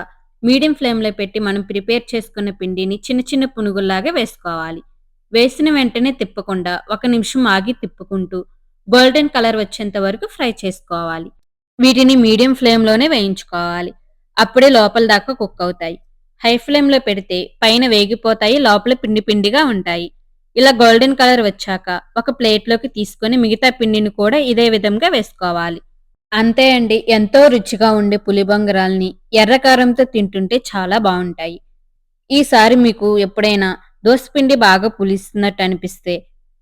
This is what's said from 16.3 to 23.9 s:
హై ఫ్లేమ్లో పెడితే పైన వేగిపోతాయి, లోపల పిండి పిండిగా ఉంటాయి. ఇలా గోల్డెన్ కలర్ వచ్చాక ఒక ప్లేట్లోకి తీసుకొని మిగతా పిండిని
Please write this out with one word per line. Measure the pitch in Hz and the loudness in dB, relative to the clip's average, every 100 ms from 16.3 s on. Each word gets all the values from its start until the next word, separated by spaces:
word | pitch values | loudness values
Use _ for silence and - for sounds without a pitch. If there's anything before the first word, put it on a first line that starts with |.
| _ | _
హై | 233 233 | -2 -2
ఫ్లేమ్లో | 285 285 277 262 240 | 0 0 2 2 0
పెడితే | 202 190 180 - - | -6 -4 -8 -8 -2
పైన | 220 233 254 | 0 2 2
వేగిపోతాయి, | 214 202 220 226 220 214 285 247 | 2 0 -2 -2 0 0 2 2
లోపల | 208 240 254 | 2 0 -4
పిండి | 220 214 208 | -2 -4 -2
పిండిగా | 208 202 269 294 | 0 0 0 0
ఉంటాయి. | 202 175 170 170 _ _ _ _ 240 | -2 -4 -6 -8 _ _ _ _ 2
ఇలా | 262 240 | 2 6
గోల్డెన్ | 233 226 262 269 | 6 6 4 2
కలర్ | 254 247 208 | 2 2 0
వచ్చాక | 196 - 185 - 175 - 233 | -4 -8 -8 -6 -10 -8 -8
ఒక | 233 247 | -6 -2
ప్లేట్లోకి | 226 214 226 226 262 208 | 0 0 0 -4 -4 -8
తీసుకొని | 208 - 226 247 | -10 -6 -2 0
మిగతా | 226 220 254 254 | 0 0 0 0
పిండిని | 220 | -2